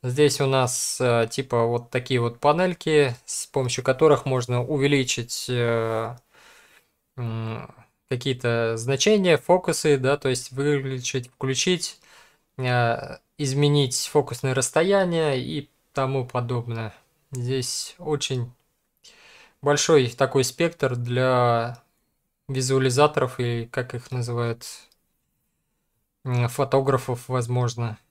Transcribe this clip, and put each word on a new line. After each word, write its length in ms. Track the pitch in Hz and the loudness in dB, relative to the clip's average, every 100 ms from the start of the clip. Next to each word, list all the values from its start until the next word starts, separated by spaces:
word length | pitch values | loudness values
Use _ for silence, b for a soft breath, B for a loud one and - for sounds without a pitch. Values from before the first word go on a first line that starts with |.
Здесь 380 | 127 127 147 143 | -4 2 2 4
у 60 | 139 | 0
нас, 520 | 135 123 - - - | 2 0 -2 -6 -2
э, 280 | 127 120 113 | 2 2 0
типа 360 | - 131 120 117 | -2 -2 0 2
вот 240 | 120 120 | 0 -4
такие 280 | 131 123 127 | -6 -2 0
вот 200 | 117 113 | 0 0
панельки, 760 | 143 156 185 175 - 151 139 120 - | 2 2 0 -2 2 4 4 0 -10
с 200 | - - | -12 -6
помощью 360 | - 127 - | -4 -2 -2
которых 420 | 127 131 156 139 - | -2 4 4 4 2
можно 380 | 131 120 123 | -2 0 -2
увеличить, 800 | 120 147 139 143 131 - 113 - - | -2 0 2 2 0 -4 -6 -8 -4
э, 680 | 123 120 117 113 113 113 120 _ b b b b b b _ _ - | -2 0 0 0 -2 -4 -10 _ b b b b b b _ _ -10
м, 580 | 120 113 113 113 - - - _ _ | -6 -6 -6 -8 -12 -20 -20 _ _
какие-то 680 | 123 139 123 120 117 117 113 | -4 -2 -2 0 0 0 -2
значения, 600 | 117 135 - 214 185 156 | -2 0 4 4 4 2
фокусы, 600 | - 180 180 160 160 143 | 4 2 2 -2 2 2
да, 200 | 131 143 | 2 0
то 120 | 135 | 0
есть 220 | 123 - | -2 -4
выключить, 760 | 127 143 143 135 131 127 135 123 | -4 0 0 -2 -8 -6 -6 -8
включить, 680 | _ 131 131 - 180 - - b b b b _ - | _ -4 -2 0 0 -2 -12 b b b b _ -6
э, 600 | 127 123 117 117 - - _ _ | 0 2 2 0 -6 -14 _ _
изменить 580 | 143 135 147 147 139 123 - | -4 2 4 4 2 -2 0
фокусное 440 | 151 139 120 131 131 | 0 0 -4 -2 -2
расстояние 840 | 127 - 180 196 185 170 156 135 | 0 2 2 2 2 0 0 0
и 280 | 123 151 139 _ _ | -4 -8 -8 _ _
тому 320 | - 135 135 123 | -4 -2 -2 -2
подобное. 680 | 127 120 123 120 113 110 - _ _ _ | -4 -2 -4 -4 -8 -8 -12 _ _ _
Здесь 640 | 127 123 131 123 - - - | -8 -4 -4 -4 -6 -10 -12
очень 520 | 170 147 - 127 120 - _ _ _ _ B B B B B B | -6 -4 -2 -4 -6 -10 _ _ _ _ B B B B B B
большой 480 | 139 147 - 160 123 | 0 2 6 6 4
такой 340 | - 131 139 | 0 0 2
спектр 520 | 127 - 170 165 135 123 | 0 0 -2 0 -2 -2
для 880 | 120 123 127 127 123 117 117 123 _ _ _ _ _ _ - | -4 0 2 4 4 2 -2 -8 _ _ _ _ _ _ -8
визуализаторов 920 | 131 127 135 131 123 151 147 127 - | -4 0 2 2 4 4 4 -2 -2
и, 280 | 120 120 117 | -4 -4 -6
как 280 | - 123 123 | -6 -6 -10
их 160 | - | -8
называют, 540 | 127 120 120 117 117 - - - _ _ _ _ _ _ _ _ _ _ _ _ _ 131 | -6 -4 -4 -4 -6 -12 -18 -20 _ _ _ _ _ _ _ _ _ _ _ _ _ -4
м, 220 | 123 120 | 0 0
фотографов, 800 | - 131 139 135 131 - 120 - | 0 0 2 2 0 0 -6 -4
возможно. 680 | 127 117 123 123 117 117 107 _ | -4 -2 0 -2 -2 -6 -6 _